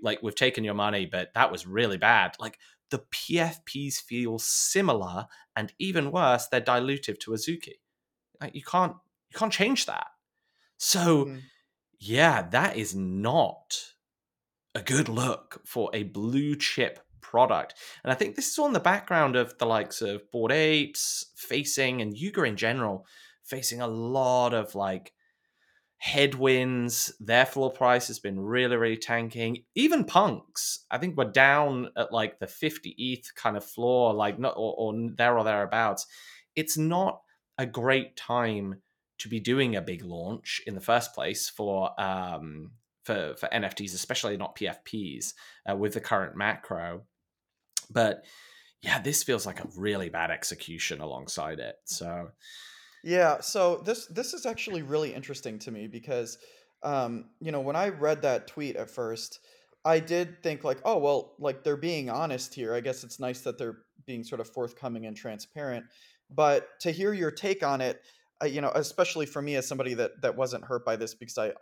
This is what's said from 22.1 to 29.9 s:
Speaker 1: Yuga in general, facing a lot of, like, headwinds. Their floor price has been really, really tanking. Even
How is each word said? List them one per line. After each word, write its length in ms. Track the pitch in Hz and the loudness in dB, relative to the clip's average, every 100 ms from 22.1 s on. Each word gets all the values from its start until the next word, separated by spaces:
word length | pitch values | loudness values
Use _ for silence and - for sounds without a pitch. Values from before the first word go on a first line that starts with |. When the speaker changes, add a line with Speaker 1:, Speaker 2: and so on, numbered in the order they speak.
| 104 | -4
Speaker 1:
Yuga 260 | 185 202 | -4 -2
in 140 | 135 101 | -2 -2
general, 500 | 113 131 110 95 - - - _ | 0 0 -2 -4 -10 -20 -20 _
facing 360 | - 131 127 120 | -12 -6 -4 -4
a 80 | 120 | -4
lot 640 | 113 117 135 127 127 120 | -4 -2 2 4 4 4
of, 220 | 117 104 98 | 2 -2 -2
like, 380 | 98 95 - _ _ _ _ _ _ _ _ _ | -2 -2 -8 _ _ _ _ _ _ _ _ _
headwinds. 1160 | - 143 143 131 135 131 127 127 120 120 - - | -2 4 4 4 4 4 4 0 0 0 -2 -4
Their 260 | 110 117 131 | 4 6 6
floor 260 | 139 131 | 4 0
price 360 | - 127 123 123 | 4 4 4 2
has 120 | 113 | -6
been 200 | 101 95 | -6 -4
really, 360 | 101 123 123 120 | 0 2 4 4
really 220 | 117 110 | 2 0
tanking. 640 | - 117 113 117 113 117 - - | -2 -2 -2 -4 -4 -4 -4 2
Even 280 | 294 | 4